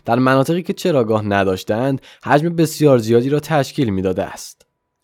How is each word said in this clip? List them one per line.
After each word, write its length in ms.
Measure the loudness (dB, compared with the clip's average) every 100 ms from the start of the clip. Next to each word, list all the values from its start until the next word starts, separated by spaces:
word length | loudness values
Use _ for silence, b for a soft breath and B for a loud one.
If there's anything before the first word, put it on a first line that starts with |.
| -4
در 140 | 0
مناطقی 420 | 2 2 2 -2
که 120 | -4
چراگاه 520 | -4 -2 0 0 0 0
نداشتند، 760 | 0 0 -2 -4 -2 -2 -4 B B
حجم 320 | 0 2 2 0
بسیار 420 | -2 2 4 4
زیادی 320 | 4 2 2
را 100 | -2
تشکیل 500 | -2 -2 -2 -2 -2
می‌داده 340 | -2 -2 -4
است. 420 | -6 -10 -18 -20 _ _ _ _